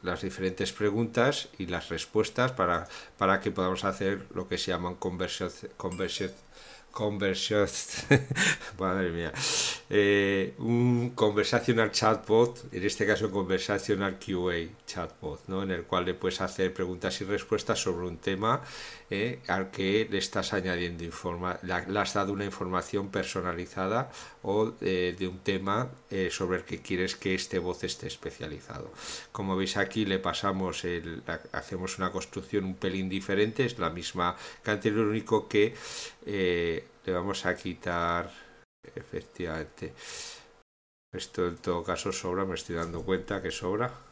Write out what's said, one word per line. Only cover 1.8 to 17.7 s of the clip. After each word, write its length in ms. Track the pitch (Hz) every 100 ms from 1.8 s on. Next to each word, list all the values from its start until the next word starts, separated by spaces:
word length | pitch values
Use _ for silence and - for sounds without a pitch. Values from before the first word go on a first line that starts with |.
| -
respuestas 640 | 82 - 107 107 - 127
para, 360 | 127 90 85 87 - - -
para 220 | 95 95
que 100 | 104
podamos 340 | 98 92 95
hacer 420 | 98 95 98 98 -
lo 140 | 95 92
que 100 | 92
se 120 | -
llaman 240 | 87 87
conversión, 560 | 90 95 87 92 - 90 - - -
conversión, 560 | 95 90 92 - 95 - - - - - -
conversión, 800 | - 107 104 98 95 - 104 98 - - - - 143
<laughs> 540 | - - - - - -
madre 320 | - 95 90
mía, 220 | 85 82 127 135 - - - -
eh, 680 | 101 101 101 98 98 95 -
un 520 | 113 120 123 123 123
conversational 840 | - 110 101 101 120 - 113 110
chatbot, 800 | - 107 110 - 110 120 123 -
en 120 | 90
este 220 | 98 - 104
caso 240 | 101 107
conversational 880 | 98 92 95 - 101 - 98 98 92
Q 320 | - 92 90
A 360 | 85 82 - -
chatbot, 600 | - 82 - 78 73 -
¿no? 160 | 95
En 80 | 98
el 140 | 87
cual 200 | - 92
le 100 | 90
puedes 260 | 90 92 92
hacer 340 | 92 - 92
preguntas 460 | 92 90 90 92 -
y 40 |
respuestas 560 | 95 101 - 104 -